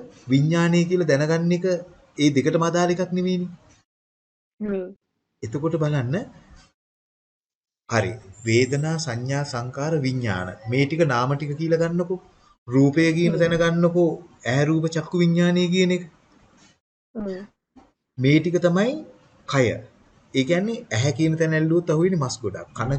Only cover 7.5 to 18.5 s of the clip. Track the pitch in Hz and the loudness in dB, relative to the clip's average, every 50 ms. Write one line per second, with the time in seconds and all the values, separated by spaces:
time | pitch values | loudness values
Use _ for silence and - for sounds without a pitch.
7.5 | _ _ _ _ _ _ _ - 117 113 98 - - - - - - - - 113 | _ _ _ _ _ _ _ -4 -2 -2 -2 -2 -6 -10 -14 -20 -18 -10 -4 0
8.5 | 113 120 131 123 143 143 147 160 165 160 160 135 117 117 123 131 139 143 143 139 | 2 2 2 2 0 -4 -4 -4 -4 -4 -6 -6 -8 -6 -6 -4 -4 -4 -6 -6
9.5 | - 120 120 127 127 135 143 156 165 151 131 131 127 127 120 110 92 90 92 92 | -8 -8 -8 -8 -8 -6 -6 -4 -2 -2 -2 -2 -2 -2 -2 -2 -4 -4 -4 -8
10.5 | - - - 113 117 135 143 143 160 156 170 147 123 120 123 131 143 139 147 143 | -10 -12 -8 -2 0 0 0 0 2 0 0 2 2 0 0 0 -2 -4 -4 -8
11.5 | 143 147 165 160 165 160 190 170 170 175 175 175 185 180 - - _ _ _ _ | -6 -4 -2 0 0 0 0 0 -2 -2 -2 -4 -6 -10 -10 -18 _ _ _ _
12.5 | _ _ - 117 123 135 139 143 143 165 165 165 160 160 170 170 165 160 170 170 | _ _ -8 0 2 4 4 4 4 4 2 2 2 2 2 2 2 2 2 2
13.5 | 170 165 170 170 170 170 175 170 170 175 175 160 - - - - _ _ - 117 | 2 2 2 2 2 2 2 2 4 4 2 2 0 -4 -10 -20 _ _ -4 -2
14.5 | 123 139 147 147 160 160 156 160 165 160 156 - - 175 175 170 170 175 175 175 | 0 2 2 2 2 0 0 -2 -4 -4 -6 -2 0 2 2 4 4 4 4 4
15.5 | 175 180 180 175 180 185 185 180 180 175 180 - _ _ _ _ _ _ _ _ | 4 2 2 2 2 2 2 2 2 -2 -4 -10 _ _ _ _ _ _ _ _
16.5 | _ _ _ _ _ _ _ _ _ _ _ _ - 226 208 196 190 185 202 - | _ _ _ _ _ _ _ _ _ _ _ _ -12 -10 -8 -8 -8 -10 -14 -18
17.5 | _ _ _ _ _ _ _ _ _ _ _ _ - - 127 135 147 160 160 175 | _ _ _ _ _ _ _ _ _ _ _ _ -6 0 2 4 4 4 2 2